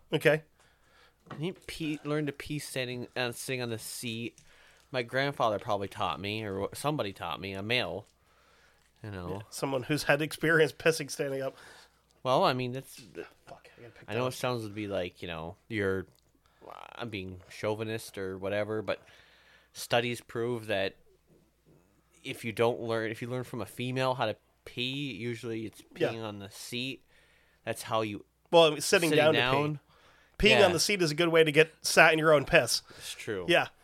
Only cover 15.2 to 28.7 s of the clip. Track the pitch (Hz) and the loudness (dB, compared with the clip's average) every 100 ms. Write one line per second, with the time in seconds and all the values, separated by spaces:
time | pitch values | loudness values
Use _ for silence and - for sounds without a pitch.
15.2 | 90 82 82 95 - 110 98 95 - _ | -10 -8 -8 -12 -8 -2 0 0 -4 _
16.2 | _ _ _ _ - - - - 120 104 | _ _ _ _ -20 -18 -16 -12 -10 -8
17.2 | 92 92 - - 107 107 110 110 - - | -10 -12 -16 -6 -4 -2 -4 -6 -8 -8
18.2 | 95 95 95 101 104 110 98 - - - | -8 -6 -4 -2 -2 -4 -4 -6 -8 -20
19.2 | - _ _ _ _ - - 120 120 117 | -20 _ _ _ _ -14 -2 0 0 -4
20.2 | - 120 117 120 110 98 98 - _ _ | -8 -6 -4 -4 -2 -2 -2 -4 _ _
21.2 | _ _ _ _ _ _ _ _ _ _ | _ _ _ _ _ _ _ _ _ _
22.2 | - 127 117 104 117 120 113 113 110 113 | -12 -8 -6 2 2 2 -2 -2 -2 -6
23.2 | 120 127 120 123 98 - 123 127 131 127 | -6 -8 -8 -8 -10 -6 -4 0 0 0
24.2 | 113 104 _ _ - - 123 135 143 101 | -2 -4 _ _ -14 -8 -6 -4 -8 -6
25.2 | 120 117 120 113 110 - - - 143 117 | -6 -6 -6 -8 -8 -12 -14 -4 -2 -2
26.2 | 110 104 98 - - 120 131 131 _ _ | -8 -10 -12 -16 -10 -8 -8 -10 _ _
27.2 | _ _ _ _ - 113 - 113 110 104 | _ _ _ _ -8 -8 -2 -2 -2 -4
28.2 | - _ - 170 160 | -12 _ 4 8 8